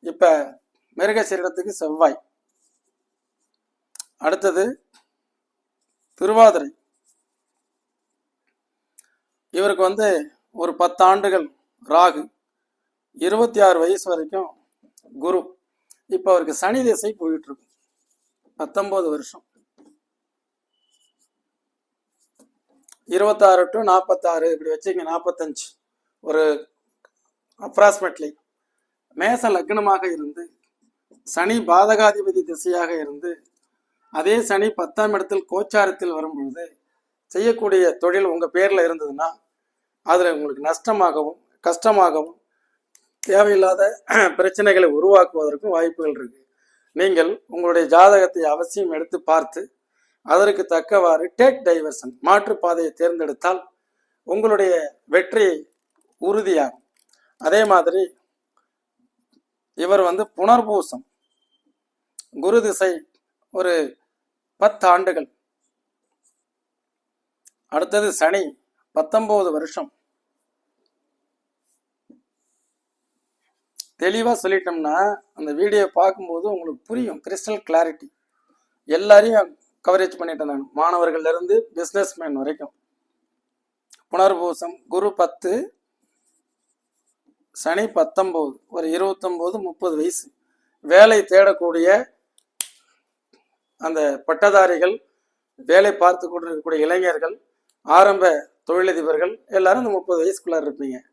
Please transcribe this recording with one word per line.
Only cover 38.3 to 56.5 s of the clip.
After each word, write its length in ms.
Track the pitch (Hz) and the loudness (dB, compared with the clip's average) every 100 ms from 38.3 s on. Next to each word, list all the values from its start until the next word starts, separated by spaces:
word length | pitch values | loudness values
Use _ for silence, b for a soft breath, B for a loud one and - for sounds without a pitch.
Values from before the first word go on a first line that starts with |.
உங்க 140 | 170 165 175 | -2 -4 0
பேர்ல 280 | 196 196 170 | 0 2 0
இருந்ததுன்னா, 420 | 165 151 139 160 - _ _ _ _ _ _ - | -2 -8 -6 -8 -8 _ _ _ _ _ _ 0
அதுல 260 | 175 175 | 2 2
உங்களுக்கு 280 | 156 147 139 151 | -2 -6 -8 -6
நஷ்டமாகவும் 720 | 160 - 214 180 156 151 165 _ _ | -6 -4 0 0 0 -6 -10 _ _
கஷ்டமாகவும் 720 | - 170 226 208 180 156 156 - _ _ _ _ _ _ _ _ | -4 0 2 4 2 2 -6 -12 _ _ _ _ _ _ _ _
தேவையில்லாத 600 | - 196 208 202 190 185 202 226 - | 0 4 4 4 2 2 0 -2 -2
<clears throat> 300 | 196 196 151 | 2 2 2
பிரச்சனைகளை 500 | 185 185 208 185 170 147 | -2 2 2 4 4 4
உருவாக்குவதற்கும் 760 | 180 196 175 165 151 147 208 165 | 6 6 6 0 -4 -4 -4 -2
வாய்ப்புகள் 400 | 165 165 156 139 | -2 -4 -8 -8
இருக்கு. 220 | 127 _ _ _ _ _ _ - | -12 _ _ _ _ _ _ -2
நீங்கள் 340 | 190 175 165 214 _ | 0 2 0 -2 _
உங்களுடைய 300 | 175 175 170 165 | -6 0 0 4
ஜாதகத்தை 500 | 165 190 202 180 185 160 | 8 8 8 4 0 -2
அவசியம் 400 | 151 170 - 185 156 | -2 -4 -6 -6 -6
எடுத்து 220 | 165 170 - | -8 -10 0
பார்த்து, 300 | 160 - - 190 _ _ _ _ _ - | 0 0 -12 -16 _ _ _ _ _ 0
அதற்கு 360 | 165 202 202 185 | 2 2 0 -2
தக்கவாறு 540 | 165 165 202 175 160 165 - | -4 0 2 2 2 -2 2
டேக் 200 | 254 262 220 | 2 2 0
டைவர்ஷன், 480 | 165 156 - 127 - 151 | 0 -2 -10 -16 -8 2
மாற்று 260 | 202 208 208 | 2 2 -4
பாதையை 280 | 175 170 165 - | -2 -2 -4 -2
தேர்ந்தெடுத்தால் 600 | 170 170 156 139 175 185 - _ _ _ _ _ - | -2 -2 -6 -4 -4 -4 -8 _ _ _ _ _ -8
உங்களுடைய 480 | 185 220 208 190 175 151 _ _ | -2 0 2 2 0 -4 _ _
வெற்றி 340 | 160 180 226 202 156 - _ _ _ _ _ | 0 0 0 0 0 -10 _ _ _ _ _
உறுதியாகும். 600 | 175 202 196 | -4 -2 0